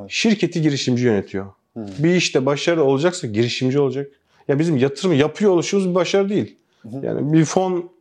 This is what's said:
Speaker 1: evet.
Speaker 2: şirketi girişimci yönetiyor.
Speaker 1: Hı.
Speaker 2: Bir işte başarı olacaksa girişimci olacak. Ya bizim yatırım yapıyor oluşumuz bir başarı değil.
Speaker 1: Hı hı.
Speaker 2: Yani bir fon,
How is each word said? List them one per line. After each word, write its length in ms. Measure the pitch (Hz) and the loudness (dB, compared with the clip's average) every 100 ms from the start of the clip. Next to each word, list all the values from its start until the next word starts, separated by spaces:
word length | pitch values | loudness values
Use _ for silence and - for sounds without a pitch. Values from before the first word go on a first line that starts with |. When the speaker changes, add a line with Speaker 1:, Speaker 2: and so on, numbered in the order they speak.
Speaker 1:
evet. 100 | 101 | -10
Speaker 2:
şirketi 520 | - - 208 170 175 | -2 0 2 0 0
girişimci 440 | 151 139 - 123 123 | 0 0 -2 0 2
yönetiyor. 400 | 104 95 98 98 - _ | 2 -2 -8 -10 -16 _
Speaker 1:
Hı. 120 | 117 104 98 | -14 -12 -2
Speaker 2:
Bir 160 | 160 | 0
işte 320 | 180 - 147 131 | 2 2 0 0
başarı 380 | 143 - 165 | -2 0 2
olacaksa 420 | 135 135 170 175 123 | 2 2 0 -2 -6
girişimci 540 | 104 120 - 131 139 | -2 -2 0 -2 0
olacak. 320 | 139 127 139 _ _ _ - | 0 -2 -10 _ _ _ -2
Ya 100 | 139 | 0
bizim 180 | 170 143 | 2 2
yatırım 380 | 135 139 190 | 0 0 0
yapıyor 380 | 147 151 - 208 | 2 2 2 2
oluşumuz 380 | 175 151 196 190 | 2 2 0 0
bir 40 | |
başarı 340 | 180 170 196 196 | 0 0 0 0
değil. 300 | 202 107 - _ _ | -2 -4 -8 _ _
Speaker 1:
Hı 60 | 110 | -16
hı. 180 | 131 135 | -10 -6
Speaker 2:
Yani 260 | 113 139 | -4 2
bir 120 | 160 | 4
fon, 460 | 151 - 185 180 - _ | 4 2 0 -2 -6 _